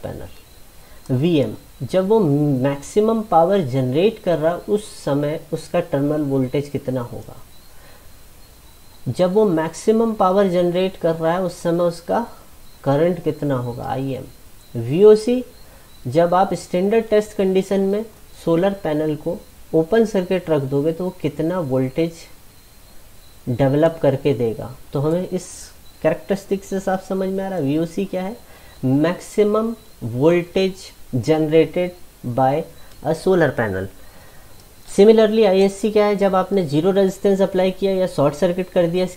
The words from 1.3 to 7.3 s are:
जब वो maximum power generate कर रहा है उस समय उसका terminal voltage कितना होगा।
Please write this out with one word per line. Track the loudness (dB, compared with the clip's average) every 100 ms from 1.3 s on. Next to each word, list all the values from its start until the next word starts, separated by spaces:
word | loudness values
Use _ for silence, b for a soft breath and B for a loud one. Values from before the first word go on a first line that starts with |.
| 2 0 -6 -16 -12
जब | -4 0 2
वो | 2
maximum | 4 2 2 0 0 -4 -4 0 0 0
power | 2 2 4 2
generate | 0 -2 0 2 0 0
कर | -2 0
रहा | 0
है | -2
उस | -2 -4 -4 -8
समय | -2 -2 -2 -4 -6
उसका | -8 -4 -4
terminal | -2 0 0 0
voltage | 0 0 0 -2 -4
कितना | -6 -4 -6
होगा। | -6 -12 -16